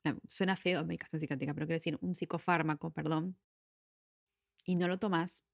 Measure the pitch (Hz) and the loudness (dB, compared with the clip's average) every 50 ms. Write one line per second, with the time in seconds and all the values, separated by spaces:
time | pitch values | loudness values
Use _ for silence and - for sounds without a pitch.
0 | _ 156 127 - - - - - 196 185 190 - - 180 185 147 165 165 170 - | _ 0 -2 -2 -6 -8 -2 0 2 2 2 2 2 2 2 2 0 -2 -4 -6
1 | - - - 156 160 - 147 131 139 143 147 151 151 160 165 160 - 170 151 - | -6 -6 -4 -4 -2 -2 -2 -2 -2 -2 -2 -2 -2 0 0 0 0 -2 -2 -2
2 | - 185 175 - - - - 165 - - 175 165 156 156 151 147 - 165 156 - | -2 0 0 0 0 0 -4 -2 2 4 4 4 4 2 0 0 -4 -6 -4 -2
3 | 147 151 160 156 165 185 180 _ _ _ _ _ _ _ _ _ _ _ _ _ | -2 0 0 0 0 -2 -6 _ _ _ _ _ _ _ _ _ _ _ _ _
4 | _ _ _ _ _ _ _ _ _ _ _ - _ - 180 175 175 175 185 185 | _ _ _ _ _ _ _ _ _ _ _ -8 _ 0 2 2 4 2 2 0
5 | - 208 180 165 165 180 - - _ _ | 2 2 2 2 2 0 -4 -12 _ _